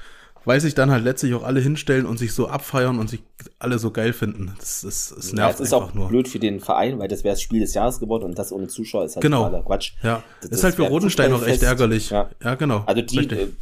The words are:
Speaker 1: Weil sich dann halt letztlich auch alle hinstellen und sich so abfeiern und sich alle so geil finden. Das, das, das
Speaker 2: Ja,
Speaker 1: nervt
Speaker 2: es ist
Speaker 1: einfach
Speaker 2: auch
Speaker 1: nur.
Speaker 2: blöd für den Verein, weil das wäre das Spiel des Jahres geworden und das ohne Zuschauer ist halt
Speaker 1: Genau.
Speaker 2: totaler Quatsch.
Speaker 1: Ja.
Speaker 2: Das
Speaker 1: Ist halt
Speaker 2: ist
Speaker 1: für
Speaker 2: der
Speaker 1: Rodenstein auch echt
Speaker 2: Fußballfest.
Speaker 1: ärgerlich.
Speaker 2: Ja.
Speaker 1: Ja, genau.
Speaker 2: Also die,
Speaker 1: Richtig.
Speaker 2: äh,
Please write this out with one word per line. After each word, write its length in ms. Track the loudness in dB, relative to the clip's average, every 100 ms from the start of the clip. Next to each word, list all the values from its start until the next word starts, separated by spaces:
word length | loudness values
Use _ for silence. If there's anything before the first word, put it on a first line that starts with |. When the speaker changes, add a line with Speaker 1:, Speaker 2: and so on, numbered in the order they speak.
| -8 -18 -20 -4
Speaker 1:
Weil 160 | 2 4
sich 140 | 4
dann 160 | 4 4
halt 140 | 4
letztlich 300 | 2 0 0
auch 100 | 0
alle 160 | 0 2
hinstellen 440 | 2 0 2 2
und 140 | 2 -2
sich 140 | -2
so 160 | 0 -2
abfeiern 500 | -4 -4 0 0 0
und 100 | -4
sich 120 | -8 -14 -20 -20 -8
alle 180 | -4 -2
so 140 | -2
geil 200 | 0 -2
finden. 400 | 0 -4 -4 -8 -10
Das, 220 | -10 -8
das, 340 | -8 -8 -8
das 140 | -10 -6
Speaker 2:
Ja, 60 | 0
Speaker 1:
nervt 240 | 2 2
Speaker 2:
es 80 | 2
ist 40 |
Speaker 1:
einfach 180 | 2 2
Speaker 2:
auch 40 |
Speaker 1:
nur. 140 | 0 2
Speaker 2:
blöd 180 | 2 2
für 140 | -2
den 180 | -2 -2
Verein, 400 | 0 0 0 -2
weil 80 | -4
das 160 | -2
wäre 120 | 0
das 60 | -2
Spiel 200 | 0 0
des 140 | 0
Jahres 260 | 0 0 -2
geworden 240 | -2 -2
und 120 | -4 -8
das 140 | -8
ohne 160 | -8 -8
Zuschauer 380 | -8 -6 -4
ist 100 | -4
halt 80 | 0
Speaker 1:
Genau. 220 | 2 2
Speaker 2:
totaler 180 | 2 0
Quatsch. 300 | 0 -2 -4 -4
Speaker 1:
Ja. 220 | -2 -4 -8 -16
Speaker 2:
Das 100 | -6
Speaker 1:
Ist 140 | 0
halt 80 | 2
Speaker 2:
ist 40 | 2
Speaker 1:
für 60 |
Speaker 2:
der 80 | 2
Speaker 1:
Rodenstein 420 | 2 2 4 4
auch 100 | 4 2
echt 140 | 4
Speaker 2:
Fußballfest. 20 |
Speaker 1:
ärgerlich. 480 | 4 4 2 2 0
Speaker 2:
Ja. 200 | 0 -2 -4
Speaker 1:
Ja, 140 | -4 -2
genau. 260 | 0 0 0
Speaker 2:
Also 160 | 0
die, 160 | 0 0
Speaker 1:
Richtig. 200 | 0 -2
Speaker 2:
äh, 80 | -4 -6